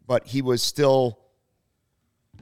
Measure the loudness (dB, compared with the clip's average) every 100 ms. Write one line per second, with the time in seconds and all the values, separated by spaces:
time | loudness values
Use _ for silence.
0 | -4 -4 -2 -4 -2 -2 -2 0 2 2
1 | 0 -4 _ _ _ _ _ _ _ _
2 | _ _ _ -14